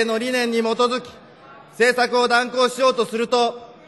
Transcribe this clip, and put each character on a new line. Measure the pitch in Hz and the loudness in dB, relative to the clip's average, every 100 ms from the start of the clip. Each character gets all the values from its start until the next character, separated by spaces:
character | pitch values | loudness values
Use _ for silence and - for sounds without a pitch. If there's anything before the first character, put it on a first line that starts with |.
営 | |
の | 226 226 | 0 -2
理 | 254 | -2
念 | 254 240 | -2 -2
に | 233 | -2
基 | |
づ | 226 226 240 247 | -2 0 0 -2
き、 | - - - - - - - | -8 -20 -20 -20 -20 -20 -8
政 | - 240 | 0 2
策 | 240 240 240 | 2 0 2
を | 240 | 2
断 | 240 247 | 2 0
行 | 247 247 | 0 0
し | 240 | 2
よ | 262 | 0
う | 233 | 2
と | 214 | -2
す | 226 | -2
る | 226 | 0
と、 | 240 233 240 - - | 0 0 -4 -16 -20